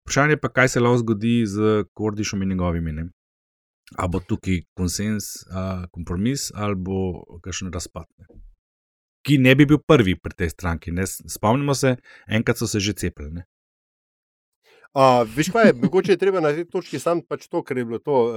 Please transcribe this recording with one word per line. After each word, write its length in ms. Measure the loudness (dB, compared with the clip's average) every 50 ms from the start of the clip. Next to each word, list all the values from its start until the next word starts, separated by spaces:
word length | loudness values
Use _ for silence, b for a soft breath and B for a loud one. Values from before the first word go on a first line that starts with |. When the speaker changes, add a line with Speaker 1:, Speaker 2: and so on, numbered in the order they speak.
Speaker 1:
Vprašanje 340 | _ -2 0 2 2 2 2
pa, 120 | 0 0 -2
kaj 160 | _ 2 2
se 120 | 4 4 2
lahko 200 | 4 4 4 2
zgodi 460 | 2 0 -2 0 0 0 2 2 0
z 100 | 0 0 0 2 2 2 2 0 _
Kordišem 520 | _ -6 -4 -4 -4 -4 -6 -4 -4 -4 -2
in 60 | -2
njegovimi, 420 | -2 0 0 0 0 -2 -4 -4
ne. 160 | -6 -6 -10 -10 _ _ _ _ _ _ _ _ _ _ _ _ _ _ _ -14
A 160 | -8 -4 -4
bo 120 | -2 -2 -4
tukaj 460 | -4 -4 -6 -6 -2 -4 -4 -4 -4 _
konsenz, 520 | _ -4 -4 -4 -4 -4 -4 -4 -4 -6 -6 -10 -14 -16 -16
a, 400 | -12 -10 -8 -6 -6 -8 -8 -10
kompromis 640 | -12 _ -14 -8 -6 -4 -2 -2 -2 -2 -4 -8 -10
ali 240 | -8 -6 -6 -4 -4
bo 240 | -4 -4 -4 -4 -2 -2 -4 -6 -8 -14 -18 -20
kakšen 340 | -16 -12 -10 -10 -10 -10 -8
razpad, 340 | -8 -10 -10 -10 _ -16 -18 _ _
ne. 120 | _ -20 _ -20 -20 -20 -20 _ _ _ _ _ _ _ _ _ _ _ _ _ _ _
Ki 140 | 2 2 4
ne 160 | 6 6 6
bi 100 | 6 6
bil 140 | 6 4 0 _
prvi 280 | 4 4 6 6 2 0 -2
pri 140 | -6 -14 -6
tej 160 | -4 -4 -4
stranki, 420 | -4 -6 -6 -4 -4 -4 -6 -6
ne. 160 | -4 -4 -4
S-, 160 | -6 -8 -14 -14
spomnimo 460 | -14 -10 -2 0 0 2 2 0 -2 0
se, 220 | 2 2 0 0 -2 B B B B B
enkrat 300 | -2 -2 -2 0 0 -2
so 100 | -2 -2
se 120 | -2 -2 -2
že 140 | -2 -2 -4
cepili, 380 | -4 -6 -8 -8 -8 -12 -12
ne. 140 | -12 -12 -14 _ _ _ _ _ _ _ _ _ _ _ _ _ _ _ _ _ _ _ _ _ _ _ b b b b b b _
Speaker 2:
A, 300 | 4 6 6 6 6 2
veš 220 | 0 -2 -4 -2 0
kaj, 220 | 2 6 6 6 4
mogoče 400 | 4 -2 0 2 0 2 2 2
je 40 | 2
treba 180 | 2 0 0 2
na 120 | 0 0 0
tej 140 | -2 -6 _
točki 300 | -8 -8 -8 -6 -10 -4
samo 220 | -2 -2 -2 -2 -2
pač 220 | _ -10 -10 -10 _
to, 140 | -6 -6 -4
ker 120 | -4 -6
je 80 | -4 -4
bilo 120 | -4 -8
to, 200 | -8 _ 0 2 2 2 2 0